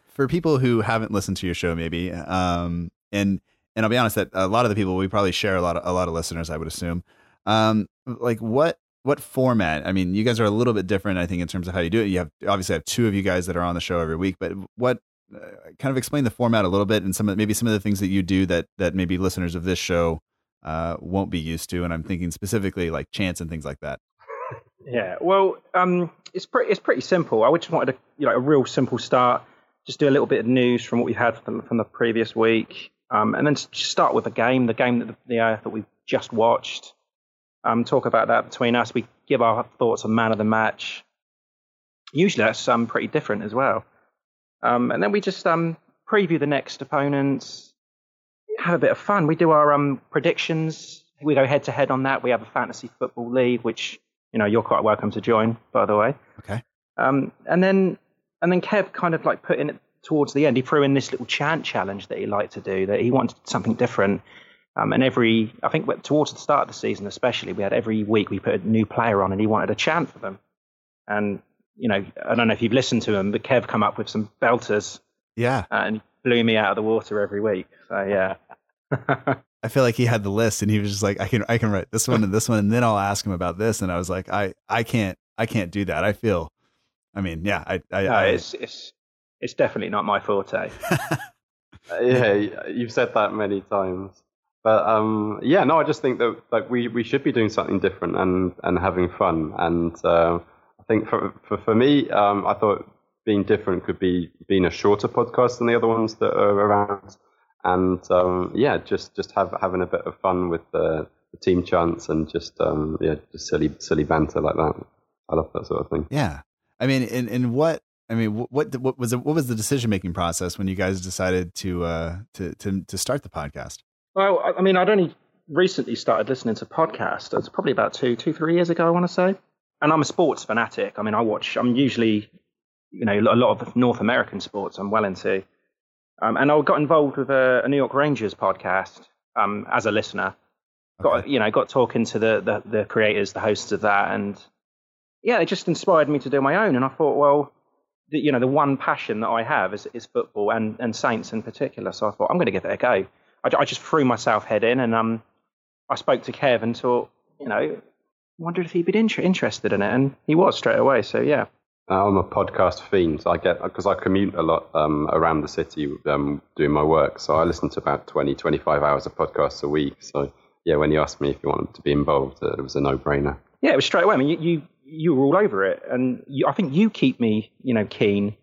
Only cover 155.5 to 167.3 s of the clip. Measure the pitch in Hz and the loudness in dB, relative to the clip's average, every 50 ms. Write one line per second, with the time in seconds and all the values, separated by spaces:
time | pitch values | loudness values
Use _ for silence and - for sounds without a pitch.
155.5 | _ _ _ _ _ _ _ - 135 - - - 135 120 - - 120 - - 139 | _ _ _ _ _ _ _ -8 -6 -4 0 0 0 0 0 -6 -8 -2 0 2
156.5 | 123 113 113 117 117 - - 131 123 120 - - _ _ _ _ _ _ 294 254 | 2 2 0 -2 -4 -2 -2 0 0 0 -2 -4 _ _ _ _ _ _ -8 -4
157.5 | 208 110 143 156 - - - _ _ _ _ _ _ _ _ _ _ - 165 165 | -2 -2 -2 -2 -4 -8 -14 _ _ _ _ _ _ _ _ _ _ -12 -10 -6
158.5 | 170 185 175 165 - 180 170 180 190 214 226 220 - - 151 180 185 - - 113 | -4 -4 -6 -2 -2 -2 0 2 2 2 2 2 0 0 0 0 0 2 0 -2
159.5 | - - - 101 101 98 101 104 113 127 135 139 135 - _ - 151 160 190 190 | -2 -4 -2 -2 0 0 0 0 2 2 2 0 0 -4 _ 0 2 4 4 4
160.5 | - - - - - - 117 131 135 117 101 - - 113 110 131 147 127 104 - | 2 2 2 2 4 4 4 4 4 2 2 0 -2 0 2 2 2 2 0 -4
161.5 | _ _ _ _ _ _ _ - 95 95 98 104 98 95 90 - - 107 95 90 | _ _ _ _ _ _ _ -2 2 4 4 4 4 4 2 2 0 0 0 0
162.5 | - - 95 87 87 - - - - 98 90 82 76 73 - 85 87 85 - 92 | 2 2 2 2 2 -2 -4 0 2 2 2 2 0 0 0 0 0 2 2 0
163.5 | 85 - - 90 - - 90 101 95 - - 95 95 98 101 90 - - 82 82 | 0 0 -4 -6 -8 -2 0 0 0 0 2 2 2 2 2 2 0 0 2 2
164.5 | 82 80 - - - 80 76 78 76 73 76 78 - 80 80 82 80 78 73 76 | 2 0 0 -2 -2 0 0 2 2 0 0 0 2 2 2 2 2 0 -2 -4
165.5 | - - 78 - - 78 76 71 71 - - 73 71 71 71 71 73 71 - _ | -4 -6 -6 -6 -6 -6 -6 -6 -6 -6 -2 -2 0 0 0 -2 -4 -6 -8 _
166.5 | _ - 76 71 73 76 76 78 80 78 71 69 - - - - | _ 0 2 2 4 4 4 4 4 4 4 2 0 -4 -2 0